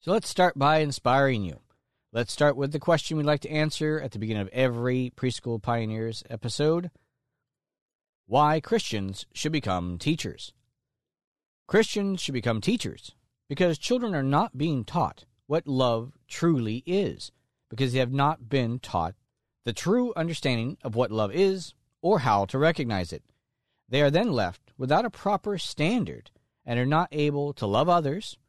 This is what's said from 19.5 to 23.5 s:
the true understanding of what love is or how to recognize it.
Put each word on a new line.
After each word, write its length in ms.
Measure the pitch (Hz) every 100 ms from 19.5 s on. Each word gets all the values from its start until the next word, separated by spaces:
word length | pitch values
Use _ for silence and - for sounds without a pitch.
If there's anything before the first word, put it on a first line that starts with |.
| _ -
the 80 |
true 400 | 113 165 233 247 202
understanding 640 | 165 160 143 120 117 185
of 120 | 135
what 160 | 110 120
love 200 | 110 107
is 420 | 127 196 190 165 - _ _
or 200 | 170 202
how 260 | 127 101 98
to 120 | 135
recognize 540 | 156 170 127 104 87
it. 100 | - _ _ _